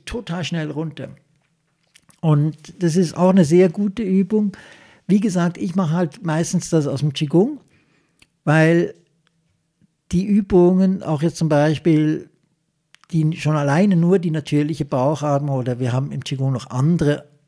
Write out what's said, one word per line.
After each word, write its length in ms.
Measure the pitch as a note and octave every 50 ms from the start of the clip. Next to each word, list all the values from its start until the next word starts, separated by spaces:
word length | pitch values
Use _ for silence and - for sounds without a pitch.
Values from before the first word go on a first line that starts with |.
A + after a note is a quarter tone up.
| -
total 380 | - - A#3+ - - E3 F#3 E3+
schnell 300 | - F3 E3 D#3 D3+ C#3+
runter. 380 | D3 E3 D#3 C#3+ - B2+ - - - _ _ _ _ _ _ _ _ _ _ _ _ _ _ _ _ _ _ _ _
Und 600 | - D#3+ D3+ D3 D3 D#3 D3+ - - - - - F3+
das 140 | E3+ D3+
ist 200 | F#3 F3+ D3+ -
auch 140 | - F3+ F#3
eine 140 | F#3 G3 E3+
sehr 240 | C#3 E3+ F3+ F#3+ F3+
gute 340 | - G3+ G#3 G#3 G3 - A3+
Übung. 480 | F#3 F#3+ F#3+ G3 F#3+ A3 G#3+ G#3+ G3+ F#3+ - - - - - - _ _ _ _
Wie 140 | - F3+ G#3
gesagt, 360 | G3 A3 F3 F3+ E3+ F3+ E3+
ich 200 | - G3+ F#3+ E3
mache 180 | G3 F#3 D3 D#3+
halt 300 | F3+ F3+ D#3 - - -
meistens 440 | E3 D#3 D#3+ E3+ - - E3+ - -
das 200 | E3+ D#3+ C#3+ C#3
aus 100 | C#3 B2+
dem 140 | C#3+ D3+ C3+
Qigong, 480 | - E3 C#3 D#3 E3 G3+ C#4 D4+ C4 _ _ _ _ _ _ _ _ _ _ _ _ _ _ _ _ -
weil 480 | D3+ D3+ D#3+ D#3+ D#3+ E3+ E3+ F3 - - _ _ _ _ _ _ _ _ _ _ _ _ _ _ _ _ _ _ _ _ _ _ -
die 140 | - F3 G3
Übungen, 800 | G3+ G3+ G#3+ G3 F#3+ G#3 F3+ F3 F3 F#3 F#3 F#3+ F#3 F#3+ - -
auch 180 | - D#3+ C#3 D#3+
jetzt 140 | E3+ D#3+
zum 120 | - E3 D3+
Beispiel, 800 | D3+ C#3+ D3 D#3 D#3 C#3+ - F3 D#3+ D3+ D#3 D3+ D#3 - - - _ _ _ _ _ _ _ _ _ _ _ _ _ _ _ - -
die 240 | D#3+ D#3 D#3 E3+
schon 180 | F3 - D3 D#3
alleine 400 | D3+ C#3+ C#3 C#3 E3 G3+ G#3 F#3+
nur 240 | E3 E3+ F3 F#3+ G3+
die 140 | E3+ F3 D3+
natürliche 520 | D#3+ D3+ - D3+ D3 D3+ D3+ E3 C#3 D3+
Bauchatmung 720 | C#3 D3 C3 B2+ C#3+ D#3+ - D3 D3+ C#3+ C#3 D3 D3 C#3
oder 220 | B2+ B2 B2+ B2 A#2+
wir 140 | B2+ B2 A#2+
haben 180 | C3 C#3 D3
im 140 | - C#3 -
Qigong 280 | - D3 C3 C3+ C3+ C3
noch 180 | A#2 - -
andere 580 | - B2 C3+ D#3+ F3 D#3 D#3 C#3+ D3 D3 - _ _ _ _